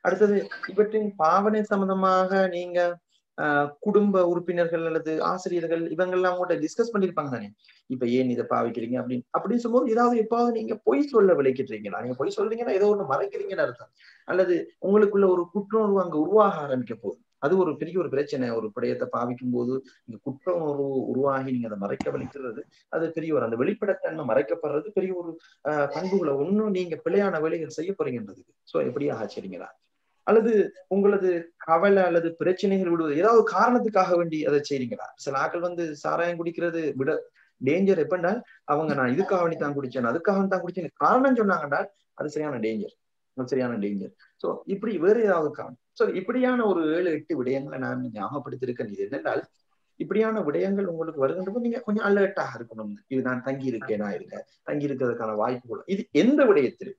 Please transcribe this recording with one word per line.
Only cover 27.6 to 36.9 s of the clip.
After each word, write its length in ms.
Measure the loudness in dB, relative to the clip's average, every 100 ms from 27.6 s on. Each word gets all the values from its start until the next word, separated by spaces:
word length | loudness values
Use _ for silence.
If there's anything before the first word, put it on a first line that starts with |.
| -6 -6
செய்ய 140 | -6
போறீங்கன்றதுக்கு. 640 | -4 -4 -4 -8 -16 _ _
So, 140 | _ -2
எப்படியா 340 | -2 -2 -4 -4
ஆச்சரியங்களா? 540 | -6 -8 -10 -12 -14 _ _ _ _ _ 2
அல்லது 240 | 4 4 2 2 -4 -2
உங்களது 440 | 2 4 4 2 0 -6 _
கவலை 460 | 0 4 6 6
அல்லது 240 | 4 2 0
பிரச்சனைகள் 560 | 0 0 2 2 2 2
விடுவது 260 | 2 2 2
ஏதாவது 260 | 6 6 6
காரணத்துக்காக 640 | 4 4 4 2 2 4 2
வேண்டி 200 | 2 0 2
அதை 140 | 2
செய்றீங்களா? 480 | 0 -4 -4 -8 -12 -10
சில 220 | -6 -2
ஆட்கள் 300 | -2 -2 -4
வந்து 160 | -4 -6 -6
சாராயம் 440 | -4 0 -2 -2
குடிக்கிறது 420 | -6 -2 -2 -2 -4